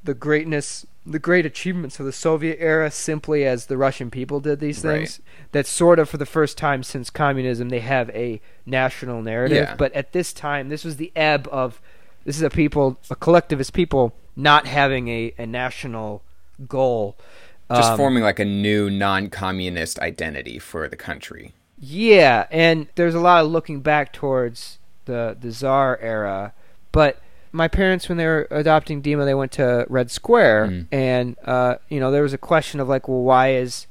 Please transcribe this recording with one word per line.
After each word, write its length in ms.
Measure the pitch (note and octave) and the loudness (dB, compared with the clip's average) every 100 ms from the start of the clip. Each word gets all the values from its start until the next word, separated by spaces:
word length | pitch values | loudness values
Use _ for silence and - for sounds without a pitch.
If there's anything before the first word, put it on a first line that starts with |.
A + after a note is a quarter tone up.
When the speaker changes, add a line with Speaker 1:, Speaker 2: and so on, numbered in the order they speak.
Speaker 1:
the 100 | - | -6
greatness, 720 | C3 D3 D3+ D#3+ D3 C#3+ - - - - | -6 0 0 0 -4 -6 -12 -16 -18 -8
the 120 | D#3 | -6
great 260 | D#3+ F3+ D3+ | 2 2 2
achievements 520 | - F#3 F3+ D3+ - | -4 -6 -4 -6 -8
of 60 | C3+ | -8
the 60 | |
Soviet 440 | - E3 D#3+ D#3+ D#3 | -4 0 0 0 -2
era 300 | E3 D#3 D#3 | 0 2 0
simply 540 | - - D#3 - D3+ | -4 -4 -4 0 0
as 220 | C3+ B2+ - | 2 0 -2
the 100 | C3 | 0
Russian 340 | C3+ C3 B2 | 0 0 -8
people 300 | B2+ B2+ C#3+ | -8 -6 -4
did 200 | D3 C#3+ | -2 -2
these 240 | D3+ D3 | -4 -4
Speaker 2:
Right. 140 | D#3 D3+ | -2 -2
Speaker 1:
things, 220 | D#3+ - - - - | -4 -10 -18 -20 -4
that 140 | D3 C3+ | -2 -2
sort 320 | - E3+ E3+ | 2 6 6
of 100 | D3+ | 4
for 80 | D#3 | -2
the 100 | C#3 | -4
first 300 | D#3+ D3 - | 0 0 0
time 240 | D3+ C#3 | -2 -2
since 280 | C3 C#3 A#2+ | -4 -10 -10
communism, 580 | - D3 C3+ B2+ A#2+ B2 | -2 0 2 -2 -2 -2
they 120 | B2 | -4
have 300 | A#2 C3+ A2+ | -2 -2 -2
a 300 | G#2+ A#2+ A2 - - - | -4 -6 -6 -12 -18 -4
national 560 | C3 C3 - C3 A#2 | 0 0 -2 -8 -8
narrative. 460 | A2+ A2 C3 D3 D3 | -4 -2 2 2 0
Speaker 2:
Yeah. 60 | G#2+ | 0
Speaker 1:
But 160 | C3+ | -2
at 180 | C#3+ C#3 | -2 -4
this 200 | F3 F3 | -4 -4
time, 360 | - D3 C#3+ C3+ | -6 -6 -6 -6
this 160 | D3+ | -8
was 120 | E3+ C#3+ | -8 -8
the 160 | D#3+ | -8
ebb 340 | - D#3 D3 C#3+ | 0 2 2 -2
of, 300 | C#3 B2+ - - - - - | -4 -4 -6 -18 -20 -20 -14
this 120 | - C#3+ | -10 -2
is 60 | |
a 80 | D#3 | -2
people, 480 | - D3 D3 C3+ B2+ - | 2 0 4 0 0 -10
a 60 | B2 | -6
collectivist 560 | - F3 - C#3+ C3 | 4 4 4 -4 -2
people 420 | - F3 C#3 A#2+ - - - | 0 0 2 2 0 -18 0
not 300 | C#3+ D3 D3 | 6 6 6
having 420 | C#3+ C#3 C3 A#2+ | 2 2 2 -2
a, 240 | A#2 A2+ - | -4 -6 -6
a 80 | A#2 | -8
national 760 | A#2+ B2+ - C#3 A#2 A2 G#2 - - - - C3 | -4 -6 -6 -10 -8 -8 -10 -14 -18 -18 -16 -8
goal. 480 | C3+ C3 A#2 G2+ - - - - - - | 0 0 2 -2 -6 -18 -18 -20 -20 0
Speaker 2:
Just 200 | A#2+ A#2+ | 4 4
Speaker 1:
Um, 40 | A2+ | 6
Speaker 2:
forming, 260 | C#3 B2+ | 4 4
like, 160 | A2 G2 | 2 2
a 60 | |
new 460 | G2+ G2+ G#2 G#2 G2+ | 0 2 2 2 2
non-communist 1080 | G2 G2 F#2+ G2 - F#2+ F#2+ F2+ F2+ D#2+ - | 0 0 0 -2 -6 -4 -4 -4 -4 -6 -4
identity 600 | E2+ - E2 C#2+ C2 A#1+ | -6 -6 -8 -8 -10 -14
for 300 | - E2+ D2+ | -12 -8 -8
the 80 | - | -10
country. 560 | - D2+ - - - _ _ - | -12 -12 -12 -18 -20 _ _ -20
Speaker 1:
Yeah, 680 | C3 D#3+ A3+ G3+ D3 A#2 F#2 | -14 -2 6 10 10 6 2
and 360 | D#3+ E3 E3 D3 | 4 4 4 -2
there's 200 | - E3+ | 0 2
a 60 | E3 | 4
lot 240 | F3 F3 | 6 6
of 60 | D#3 | 6
looking 300 | E3 D#3+ D3 | 0 -4 -6
back 320 | C3+ D3+ C#3 | 0 0 0
towards 680 | - C#3 C3 B2 A#2 - - - - - | -6 -2 0 -2 -6 -16 -18 -18 -18 -8
the, 300 | A#2+ A#2 G#2+ | -6 -4 -6
the 120 | B2 | -10
Tsar 460 | A2+ C3 C3+ C3+ B2 | -6 0 2 2 0
era, 520 | A2+ A2 G2+ G2 G#2 - - - - | -2 -2 -2 -4 -6 -12 -18 -18 -2
but 280 | D#3 D3+ - - - - | 4 4 2 -12 -18 -12
my 160 | D#3+ E3 | -2 0
parents, 400 | - F#3+ F#3 - | 2 2 0 -2
when 100 | E3+ | -2
they 80 | D#3+ | 2
were 200 | D#3+ - | 0 0
adopting 520 | D3 D3+ D#3 - D3 | 0 4 4 2 -6
Dima, 220 | C#3+ D3 | -2 0
they 100 | C#3 | 2
went 180 | C3+ C3+ | 0 -2
to 340 | - B2+ A#2+ A#2+ | 0 2 2 0
Red 220 | B2+ B2 | 0 -2
Square, 560 | - - A#3 E3 G#2+ G#2+ | -4 2 6 8 6 2
Speaker 2:
Mm. 180 | F2+ E2+ | -2 -4
Speaker 1:
and, 440 | C#3 C3 B2+ B2 A#2 | -2 2 0 0 -6
uh, 320 | - B2+ B2 B2 - | -2 0 2 0 -4
you 120 | D3 | -4
know, 100 | C3 | 0
there 120 | C#3+ | 2
was 100 | D3 | 0
a 60 | C3+ | -2
question 420 | - E3 C#3+ C#3+ | 0 0 0 -6
of, 80 | C3 | -2
like, 180 | C3+ - | -2 0
well, 140 | B2+ | -2
why 280 | B2 B2+ C3 | 4 6 6
is 360 | C3 B2+ - - | 2 -2 -8 -14